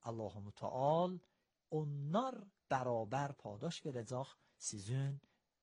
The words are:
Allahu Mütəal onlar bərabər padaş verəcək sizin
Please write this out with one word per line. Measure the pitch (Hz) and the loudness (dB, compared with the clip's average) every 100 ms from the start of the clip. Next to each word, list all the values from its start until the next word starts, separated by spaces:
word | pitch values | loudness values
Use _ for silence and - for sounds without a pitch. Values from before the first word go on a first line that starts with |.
Allahu | 120 113 107 98 | -6 -2 -2 -4
Mütəal | 101 - 117 127 139 160 180 185 - _ _ _ - | -10 -6 -4 2 6 6 4 0 -10 _ _ _ -4
onlar | 156 151 143 143 185 262 247 196 _ - | -2 0 -2 2 2 2 -2 -12 _ -2
bərabər | 135 127 117 107 131 143 135 | 0 2 2 2 0 0 -4
padaş | - 104 151 - | -8 -4 -4 -2
verəcək | 160 123 107 123 135 - _ - | -4 -4 -4 -4 -4 -10 _ -10
sizin | - 107 95 131 139 139 - _ _ _ | -8 -6 -2 0 0 -2 -10 _ _ _